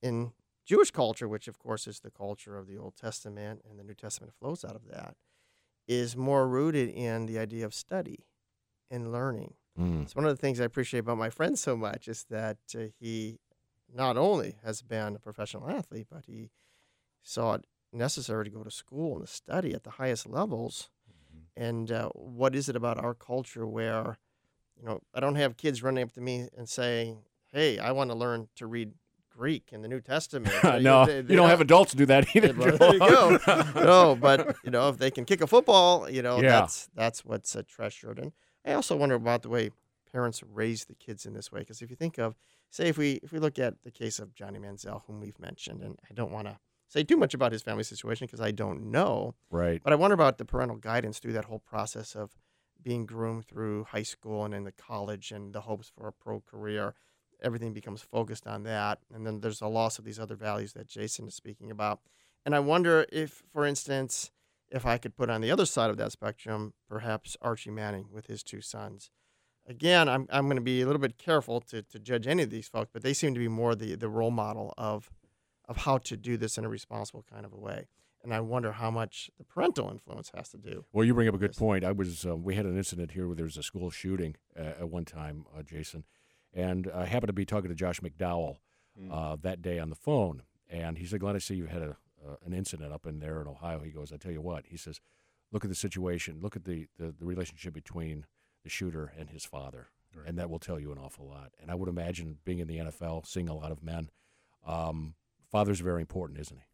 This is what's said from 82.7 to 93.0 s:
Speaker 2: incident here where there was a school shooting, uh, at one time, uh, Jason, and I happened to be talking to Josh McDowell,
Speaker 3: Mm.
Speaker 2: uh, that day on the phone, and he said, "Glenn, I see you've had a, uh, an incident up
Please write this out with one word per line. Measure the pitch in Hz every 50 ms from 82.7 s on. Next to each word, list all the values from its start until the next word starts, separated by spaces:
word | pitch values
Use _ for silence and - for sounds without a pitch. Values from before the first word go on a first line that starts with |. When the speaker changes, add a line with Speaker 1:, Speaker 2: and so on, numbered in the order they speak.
| 90
Speaker 2:
incident | 95 98 - - 87 87 78 -
here | 92 92
where | 87 87
there | 80 82
was | 80 76
a | 80 73
school | - _ 98 87 87
shooting, | 82 - - 92 95 95 87 80 76 _ _ _ _ -
uh, | 82 78 78 69
at | 87 85
one | 78 87 82
time, | 78 - 80 78 76 73 76 76 - 73
uh, | 76 78
Jason, | 69 82 76 80 - - 82 76 _ _ _ _ _ _ _ _ _ _
and | 90 90 92 90 92 90 92 85
I | 90 90
happened | 90 104 123 120 107
to | 98
be | 92 98
talking | - - 104 95 92
to | 87
Josh | 78 92 90 87 -
McDowell, | - 87 71 78 92 87 87 85 82 73 67 - _ _ _ _ _ _ _ 107
Speaker 3:
Mm. | 95 95 85
Speaker 2:
uh, | 78 80 76 78 78 76
that | 92 92 90 85
day | 90 87 85
on | 80 80
the | 78
phone, | - - - 151 139 104 90 78 65 - _ _ _ _ _
and | 85 85 82 82 82 80
he | 87
said, | 87 104 101
"Glenn, | 90 101 101
I | 98
see | 90 - 98
you've | 92 87 80
had | 80 87 82
a, | 76 73 - _ _ _ _ 78
uh, | 71 71 - -
an | 87 90
incident | 90 98 - - 80 78 73 73
up | 76